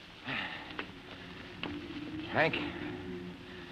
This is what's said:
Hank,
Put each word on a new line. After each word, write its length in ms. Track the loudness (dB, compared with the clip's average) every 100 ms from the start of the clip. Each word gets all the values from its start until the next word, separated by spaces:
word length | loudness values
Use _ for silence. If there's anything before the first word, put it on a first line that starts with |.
| -10 -6 0 2 2 -2 -4 -4 -4 -6 -8 -8 -6 -8 -8 -2 0 0 -2 -2 -2 -2 4
Hank, 260 | 8 8 6 2 0 -2 -2 -2 -2 -4 -6 -8 -8 -8